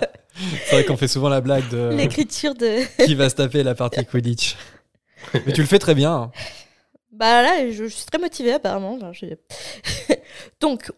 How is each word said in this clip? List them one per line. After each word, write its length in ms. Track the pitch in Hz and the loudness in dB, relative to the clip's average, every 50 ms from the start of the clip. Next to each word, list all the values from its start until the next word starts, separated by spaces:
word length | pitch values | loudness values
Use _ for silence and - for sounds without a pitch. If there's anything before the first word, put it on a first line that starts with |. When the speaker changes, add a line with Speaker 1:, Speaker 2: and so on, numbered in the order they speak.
| - - - - _ _ - 175 190 180 156 - - | -4 -6 -8 -10 _ _ -14 -10 -8 -8 -8 -6 0
Speaker 1:
C'est 100 | - - | 2 4
vrai 80 | - 415 | 4 4
qu'on 100 | 370 139 | 4 2
fait 100 | 120 143 | 0 0
souvent 220 | 123 - 135 135 143 | 0 0 0 0 2
la 140 | 139 135 123 | 2 2 2
blague 260 | 131 139 131 123 120 | 2 0 0 0 -2
de 220 | 120 120 - 160 - | -4 -4 -2 -2 0
Speaker 2:
l'écriture 600 | - - - - - 302 - - - - 294 277 | 0 0 0 0 0 -2 -2 -4 -4 -4 -4 -2
de 260 | 233 233 226 214 240 262 - - | 0 0 0 0 0 -2 -2 2
<laughs> 80 | - 247 | 4 4
Speaker 1:
qui 100 | 160 151 | 4 4
va 140 | 135 139 127 | 4 2 2
se 60 | - | 2
taper 280 | - 139 123 127 147 135 | 0 0 0 0 0 0
la 120 | 127 120 | 0 0
partie 300 | - 123 120 - - 120 | -2 -2 -4 -2 -4 -4
Quidditch. 500 | - - 123 120 120 117 117 - - - - - - - - _ _ _ _ _ _ _ - - - - 135 - | -2 -2 -2 0 0 -2 -2 -2 -4 -4 -6 -12 -20 -20 -20 _ _ _ _ _ _ _ -20 -8 -4 -4 -2 -2
Mais 60 | 139 135 | 0 0
tu 80 | 160 | 0
le 60 | 147 | 4
fais 120 | - 196 196 | 6 4 4
très 160 | - 175 156 | 6 4 4
bien. 380 | 135 143 160 170 131 117 117 - - - - - - - _ _ _ _ _ _ _ _ _ 220 | 4 4 2 2 0 -4 -6 -10 -12 -16 -16 -16 -20 -20 _ _ _ _ _ _ _ _ _ -6
Speaker 2:
Bah 300 | 214 226 226 233 240 247 | 0 2 4 6 6 6
là, 260 | 294 370 330 262 233 | 6 4 2 0 -2
je, 140 | 220 208 220 | -4 -6 -8
je 100 | 226 - | -8 -10
suis 120 | - - | -12 -8
très 120 | - - 330 | -6 -4 -4
motivée 360 | 359 330 - - 254 240 262 | -4 -4 -4 -2 0 0 0
apparemment. 400 | 294 269 190 190 196 190 190 240 | 0 0 -2 -4 -4 -6 -6 -8
Enfin, 160 | 262 202 175 180 | -10 -12 -14 -14
je 140 | - 190 | -14 -14
<laughs> 1300 | 165 160 - _ - - - - - - - - - - - - - - - - - - - - - _ - | -14 -14 -14 _ -18 -18 -16 -14 -16 -16 -12 -10 -8 -8 -4 -2 -2 -2 -2 -4 -10 -20 -20 -20 -20 _ -2
Donc, 300 | - 302 262 220 - - - | -2 -2 -2 -2 -6 -12 -8